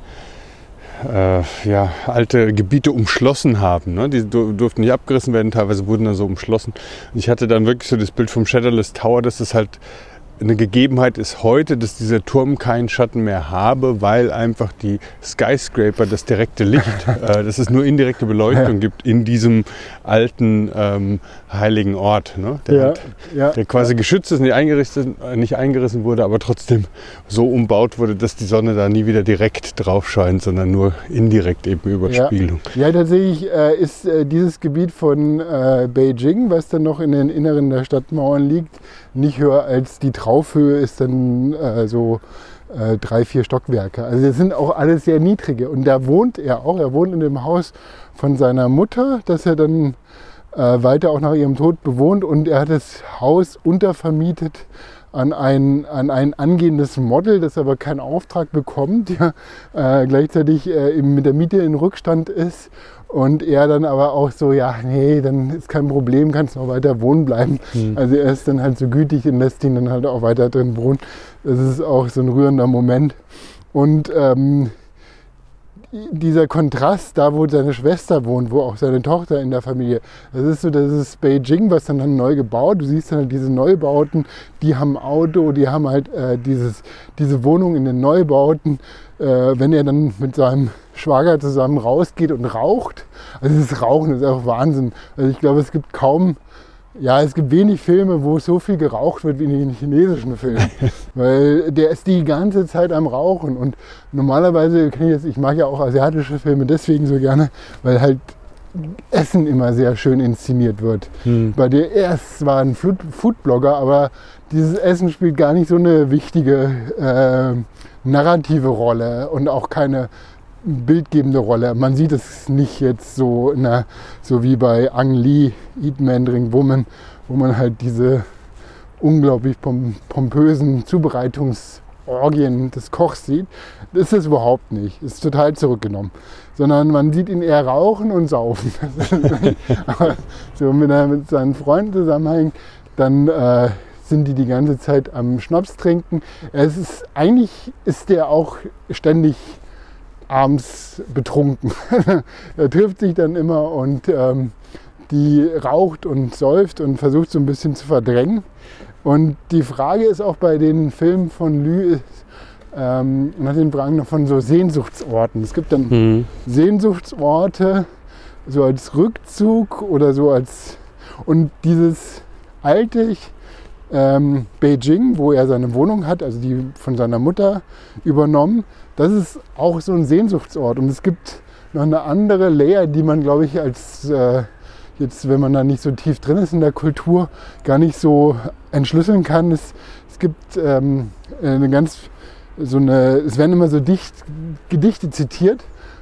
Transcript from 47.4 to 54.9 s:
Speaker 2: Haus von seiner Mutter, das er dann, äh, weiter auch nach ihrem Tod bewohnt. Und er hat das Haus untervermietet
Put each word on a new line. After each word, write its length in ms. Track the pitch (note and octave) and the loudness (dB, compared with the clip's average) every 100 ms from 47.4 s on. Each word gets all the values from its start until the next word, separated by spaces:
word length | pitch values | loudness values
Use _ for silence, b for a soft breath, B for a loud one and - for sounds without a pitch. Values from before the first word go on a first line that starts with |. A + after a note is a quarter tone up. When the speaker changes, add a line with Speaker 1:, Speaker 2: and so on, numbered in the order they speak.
| C#3 | -2
Speaker 2:
Haus 260 | F3 E3 B B B B | -2 -2 B B B B
von 220 | - C#3+ C3+ | -4 -2 2
seiner 320 | B2+ B2+ B2 | 2 2 2
Mutter, 540 | C#3 G#3 A#3+ C4+ B3 - | 2 0 0 -2 -2 -2
das 200 | E3 F3+ | -2 0
er 100 | D#3 | 2
dann, 380 | D#3 D#3+ C#3+ B2+ B B B B - | 2 2 -2 -4 B B B B -14
äh, 40 | - | -2
weiter 520 | B2 B2 B2 D3 E3+ | 2 4 4 2 2
auch 100 | D3 | 0
nach 120 | D3+ | 0
ihrem 220 | D#3 C#3+ C3 | 0 0 2
Tod 260 | D#3+ E3 | 0 0
bewohnt. 440 | C#3+ B2 D3+ G3+ D#3+ | -4 0 2 2 0
Und 240 | D3+ D#3 | 0 2
er 100 | C#3 | 0
hat 100 | D3 | 2
das 520 | D3+ - - - - | -2 -4 -14 -18 -4
Haus 360 | B2+ F3 F3+ - | 2 2 2 -2
untervermietet 1000 | D#3+ F3+ F#3+ - E3 D#3 E3 E3 D#3+ - - B B | -2 2 0 0 -2 -2 -2 -4 -8 -10 -20 B B